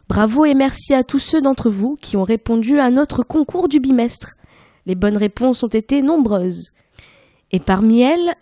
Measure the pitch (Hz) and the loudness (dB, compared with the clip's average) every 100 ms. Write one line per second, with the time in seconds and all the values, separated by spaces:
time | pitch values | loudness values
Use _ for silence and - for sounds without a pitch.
0 | - 202 214 254 302 269 269 - - 269 | -6 0 0 2 4 4 2 -2 0 0
1 | 254 277 - 320 269 262 233 196 233 294 | 0 -4 -2 0 0 0 -2 -2 -4 -6
2 | - 202 185 226 - 226 220 285 254 254 | -6 -2 0 -2 -2 -2 0 2 2 2
3 | 294 - 240 311 285 359 339 302 262 254 | 0 -2 -2 -2 -2 -2 0 0 2 0
4 | 233 - - - _ _ _ _ - 185 | 0 -6 -20 -20 _ _ _ _ -8 -2
5 | 202 208 208 - 254 247 226 220 214 285 | 0 0 -2 0 -2 0 -2 -4 -2 0
6 | 269 330 226 202 180 170 - _ _ _ | 2 2 2 0 -2 -6 -14 _ _ _
7 | - _ _ _ _ 185 - 190 220 233 | -20 _ _ _ _ -4 0 2 4 4
8 | 254 339 349 330 | 4 2 -2 -2